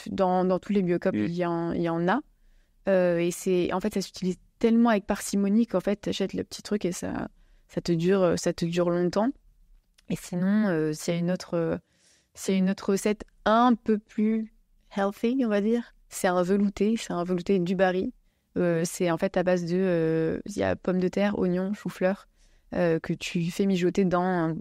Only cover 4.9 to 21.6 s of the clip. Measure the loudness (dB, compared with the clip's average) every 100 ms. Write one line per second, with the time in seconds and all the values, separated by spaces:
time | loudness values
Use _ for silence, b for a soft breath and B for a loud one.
4.9 | 2 0 -4 -2 -2 2 2 2 0 -2
5.9 | -4 -4 -4 -4 -6 -10 -12 -6 -4 -4
6.9 | -6 -8 -8 -10 -14 _ _ _ -6 -2
7.9 | 0 2 4 4 2 -2 -2 -2 0 0
8.9 | 2 0 2 0 -2 _ _ _ -20 _
9.9 | _ -10 -8 -6 -4 0 2 2 2 0
10.9 | -2 -4 -2 -2 -4 -4 -4 -2 -4 b
11.9 | b b b b -10 -2 0 0 0 -2
12.9 | -2 0 -4 -6 _ 2 4 4 2 2
13.9 | -2 -2 -2 0 0 -4 _ _ _ _
14.9 | -4 -4 -2 -2 0 2 2 2 0 -2
15.9 | _ _ -2 0 2 2 2 2 2 0
16.9 | 0 -2 -4 -2 -2 0 2 2 2 2
17.9 | 2 -4 -8 _ _ _ -2 0 2 -2
18.9 | -2 -2 0 0 0 2 0 0 0 2
19.9 | 2 2 0 0 -2 -6 -4 -2 -2 -2
20.9 | 0 0 0 0 0 0 0